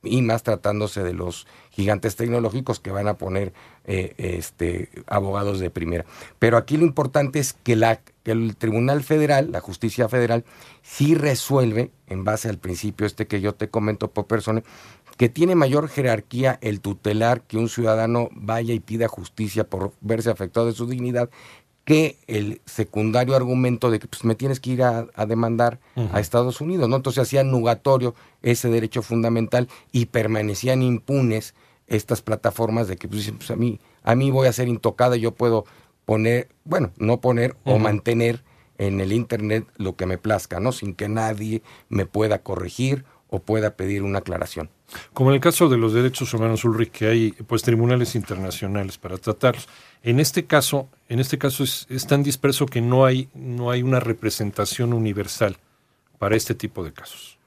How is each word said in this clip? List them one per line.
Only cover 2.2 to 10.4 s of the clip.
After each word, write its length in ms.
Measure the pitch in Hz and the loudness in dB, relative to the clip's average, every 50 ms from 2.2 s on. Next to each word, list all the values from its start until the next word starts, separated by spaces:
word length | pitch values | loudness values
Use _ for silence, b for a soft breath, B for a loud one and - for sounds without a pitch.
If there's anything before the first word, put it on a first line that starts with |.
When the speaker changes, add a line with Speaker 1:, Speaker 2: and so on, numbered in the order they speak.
| 117 117 120 120 117 107 117 127 131 - 107 - | -2 0 0 0 0 0 -2 -4 -4 -4 -6 -6
Speaker 1:
que 120 | - 98 | -6 -6
van 160 | 95 98 101 | -4 -2 -2
a 80 | 104 98 | -2 -2
poner, 340 | - - 95 92 98 101 92 B B B B B B B | -2 -4 -4 -2 -4 -4 -4 B B B B B B B
eh, 280 | - 98 92 92 - - | -4 -4 -4 -4 -6 -8
este, 720 | - - 92 87 87 82 - _ - 85 85 87 92 - - - - - | -8 -6 -6 -6 -6 -8 -10 _ -4 -4 -4 -2 -4 -8 -10 -14 -18 -10
abogados 520 | - 104 101 98 98 98 101 101 101 98 95 | -4 -2 -2 -2 -2 -2 -2 -2 -2 -2 -2
de 100 | 92 87 | -4 -4
primera. 360 | - - 82 82 85 85 82 B B B B B B _ | -4 -4 -4 -4 -4 -4 -6 B B B B B B _
Pero 160 | - 117 117 | 4 6 6
aquí 200 | 117 117 - 147 | 4 2 2 2
lo 80 | 151 170 | 4 4
importante 540 | 165 131 - 139 131 - 151 143 135 139 151 | 2 4 0 -2 0 0 0 0 0 -2 -2
es 140 | 135 - - | -4 -4 -6
que 220 | _ _ 123 117 | _ _ 0 2
la, 240 | 110 113 113 113 - _ - _ _ _ | 4 4 2 2 0 _ -20 _ _ _
que 80 | 113 | -2
el 240 | 110 113 113 110 101 | 0 0 0 -2 -2
Tribunal 480 | _ - 110 107 113 120 135 143 147 131 | _ -2 0 0 2 2 2 0 0 0
Federal, 480 | - 156 151 151 143 143 135 147 170 | 0 2 2 4 4 4 2 2 0
la 80 | - 90 | -4 -8
Justicia 480 | - - 95 - - 110 - - 120 | -8 -10 -8 -4 -4 -4 0 0 -2
Federal, 380 | 107 127 127 120 110 117 117 | 2 2 2 2 2 2 0